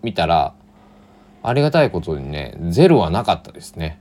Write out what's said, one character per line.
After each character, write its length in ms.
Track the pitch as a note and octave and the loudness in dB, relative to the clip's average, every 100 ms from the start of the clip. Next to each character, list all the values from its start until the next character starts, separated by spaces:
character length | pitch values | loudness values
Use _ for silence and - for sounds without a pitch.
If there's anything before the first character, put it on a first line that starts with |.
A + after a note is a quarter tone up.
見 120 | A#2 | -6
た 120 | F#2+ E2 | -4 0
ら、 280 | E2 C#2 - _ _ _ _ _ _ _ _ | 2 0 -6 _ _ _ _ _ _ _ _
あ 100 | A#2 | -4
り 100 | B2+ | 0
が 80 | D3 | 2
た 120 | D#3+ | 2
い 60 | C3+ | 2
こ 100 | F2+ | 0
と 180 | E2 D2+ | -6 -8
に 120 | C2+ | -8
ね、 260 | D2 B1+ - E2+ | -10 -10 -8 -4
ゼ 200 | E2+ F3 | 4 6
ロ 100 | C#3+ | 6
は 120 | E2 | 2
な 140 | F#2+ | -2
か 100 | A2+ | 0
っ 80 | E2+ | -4
た 100 | - | -4
で 80 | - | -20
す 160 | - - | -20 -10
ね。 220 | D#2+ D#2+ | -10 -10